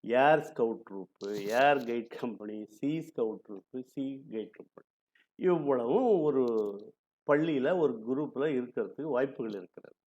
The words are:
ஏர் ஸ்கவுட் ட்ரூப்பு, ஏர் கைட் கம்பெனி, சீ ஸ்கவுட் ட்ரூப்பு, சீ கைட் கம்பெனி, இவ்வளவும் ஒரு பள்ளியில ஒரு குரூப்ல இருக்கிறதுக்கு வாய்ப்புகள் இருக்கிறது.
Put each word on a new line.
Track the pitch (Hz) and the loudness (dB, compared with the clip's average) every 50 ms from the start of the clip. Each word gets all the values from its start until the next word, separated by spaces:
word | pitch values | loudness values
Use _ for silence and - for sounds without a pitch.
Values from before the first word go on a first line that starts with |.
ஏர் | - 107 117 127 135 147 156 151 | -2 2 4 6 6 6 6 4
ஸ்கவுட் | 151 - - - 120 113 113 - - - | 2 -4 -2 -2 0 0 0 -4 -8 -14
ட்ரூப்பு, | 98 98 92 - _ _ 104 98 104 | -12 -12 -12 -14 _ _ -8 -6 -6
ஏர் | 104 101 101 110 123 135 143 147 | -6 -4 -2 2 4 6 6 4
கைட் | 139 123 117 117 120 113 | 4 0 -2 -4 -4 -4
கம்பெனி, | - - - - 123 107 98 107 104 107 107 107 | -6 -10 -8 -6 -6 -6 -8 -10 -10 -8 -10 -10
சீ | - - - - 139 156 160 | -12 -12 -6 -4 -4 -4 -4
ஸ்கவுட் | 156 - _ - 120 110 107 95 _ _ | -6 -8 _ -4 -2 -2 -4 -8 _ _
ட்ரூப்பு, | 104 95 95 _ - 127 | -16 -16 _ _ -12 -12
சீ | 127 _ _ 143 135 135 139 135 135 131 | -12 _ _ -8 -8 -6 -8 -10 -14 -10
கைட் | 110 110 104 - | -8 -8 -8 -8
கம்பெனி, | _ - - _ _ - _ _ _ _ _ _ _ _ _ _ _ | _ -20 -20 _ _ -20 _ _ _ _ _ _ _ _ _ _ _
இவ்வளவும் | - - 185 180 165 147 139 139 123 117 117 147 226 262 240 214 175 | 0 2 2 2 2 2 2 2 2 2 2 2 4 4 4 4 4
ஒரு | 151 151 139 135 127 120 113 110 107 104 101 101 104 - _ _ _ _ _ _ _ - | 4 2 2 2 2 2 2 0 0 -2 -6 -10 -14 -18 _ _ _ _ _ _ _ 2
பள்ளியில | 147 147 156 165 156 135 127 151 180 | 2 4 4 2 0 0 2 2 2
ஒரு | 185 160 139 123 113 110 117 | 4 2 2 0 -2 -4 -4
குரூப்ல | 131 135 151 135 117 | -2 -2 -2 -4 -4
இருக்கிறதுக்கு | 127 139 160 143 127 123 120 - 127 110 95 - - | -2 -2 0 0 -2 -2 -4 -4 -4 -4 -4 -6 -8
வாய்ப்புகள் | 139 160 135 120 135 139 - - 120 110 | -6 -2 0 0 0 -2 -2 -6 -8 -6
இருக்கிறது. | 104 98 92 - _ - _ - _ _ _ | -6 -8 -12 -12 _ -20 _ -20 _ _ _